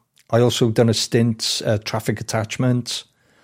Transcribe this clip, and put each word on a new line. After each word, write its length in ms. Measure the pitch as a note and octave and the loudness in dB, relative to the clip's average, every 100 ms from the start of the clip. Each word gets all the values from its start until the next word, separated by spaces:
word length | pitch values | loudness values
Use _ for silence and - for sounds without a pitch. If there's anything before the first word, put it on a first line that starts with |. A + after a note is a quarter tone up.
| _ _ - | _ _ -2
I 120 | A#2 | 2
also 280 | A#2+ A#2 A#2+ | 4 2 0
done 200 | A2+ A#2 | 4 4
a 40 | |
stint, 680 | A2 - A#2+ A#2 A2 - - - | 2 0 0 2 0 -4 -4 -2
uh, 140 | G#2+ | -2
traffic 420 | - A2 A#2 A2 | -2 -6 -4 -4
attachment. 840 | - A2+ G#2 - B2+ B2 A#2+ - - _ _ _ | -4 -4 -4 -2 0 0 -2 -10 -12 _ _ _